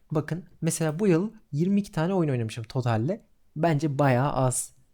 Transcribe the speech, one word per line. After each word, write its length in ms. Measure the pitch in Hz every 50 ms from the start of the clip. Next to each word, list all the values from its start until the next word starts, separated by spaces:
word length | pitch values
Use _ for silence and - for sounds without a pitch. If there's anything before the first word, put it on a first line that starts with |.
| _ -
bakın. 340 | 151 156 147 - 156 180 - - - -
Mesela 380 | 160 160 - - 165 156 151 165
bu 80 | 220
yıl 240 | 202 165 160 196 226 - - _ -
yirmi 280 | 143 143 175 190 202 202
iki 120 | 202 -
tane 220 | - 156 156 175 196
oyun 160 | 185 165 147
oynamışım 340 | 131 120 113 110 - 120 113
totalde. 600 | - - 131 120 123 117 110 113 147 202 - - _ _ _ _ _ -
Bence 420 | 156 160 170 156 139 160 156 135 139
bayağı 340 | 147 135 127 120 135 147
az. 420 | - 131 131 127 117 - - - - _ _ _